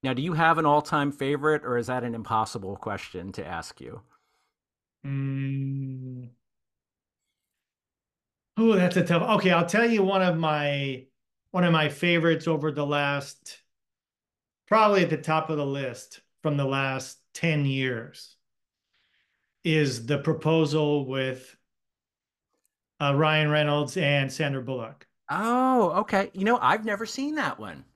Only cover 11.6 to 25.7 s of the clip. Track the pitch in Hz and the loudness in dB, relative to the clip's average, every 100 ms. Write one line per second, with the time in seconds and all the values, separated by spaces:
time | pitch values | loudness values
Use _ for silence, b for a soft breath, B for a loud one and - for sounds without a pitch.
11.6 | 180 165 151 147 175 170 165 160 165 156 | 4 4 2 0 2 4 4 2 0 -2
12.6 | 156 147 143 147 143 143 139 - - - | -2 -4 -2 0 0 -2 -6 -16 -20 -20
13.6 | _ _ _ _ _ _ _ _ _ _ | _ _ _ _ _ _ _ _ _ _
14.6 | _ 214 214 202 170 151 - 160 156 156 | _ 4 6 4 2 -2 0 -2 0 -4
15.6 | 143 139 131 117 - - _ _ 156 143 | -4 -4 -6 -10 -16 -20 _ _ -2 0
16.6 | 135 135 135 135 - - _ - 170 151 | 0 0 -2 -4 -8 -16 _ -4 0 2
17.6 | 139 135 131 120 117 - - _ _ _ | 0 0 -2 -4 -8 -18 -20 _ _ _
18.6 | _ _ _ _ _ _ _ _ _ _ | _ _ _ _ _ _ _ _ _ _
19.6 | 175 156 147 117 113 147 143 156 156 160 | 0 2 2 -2 -2 -2 0 0 2 2
20.6 | 151 151 151 147 131 135 131 127 - - | 2 2 2 0 -2 -4 -4 -6 -14 -20
21.6 | _ _ _ _ _ _ _ _ _ _ | _ _ _ _ _ _ _ _ _ _
22.6 | _ _ _ _ 143 143 156 156 151 151 | _ _ _ _ 0 2 2 4 2 2
23.6 | 147 147 143 - 147 143 135 - 151 135 | 2 0 -2 -2 0 2 0 -2 -4 -4
24.6 | 123 127 113 - _ _ - 156 220 247 | -6 -8 -10 -14 _ _ -8 -4 -2 0
25.6 | 262 | 2